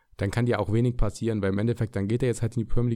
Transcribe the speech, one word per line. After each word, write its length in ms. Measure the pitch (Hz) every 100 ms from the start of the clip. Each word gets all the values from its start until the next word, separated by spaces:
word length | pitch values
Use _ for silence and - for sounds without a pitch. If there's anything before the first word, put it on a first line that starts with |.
| _ -
dann 120 | 98
kann 160 | 113 120
dir 120 | 104
auch 140 | 101
wenig 240 | 110 123 120
passieren, 460 | 107 - 113 110
weil 80 | 98
im 80 | 98
Endeffekt, 360 | 113 113 113 101
dann 120 | 98
geht 160 | 120
er 60 | 131
jetzt 120 | 113
halt 160 | 113 117
in 40 |
die 40 | 113
Premier 240 | - 120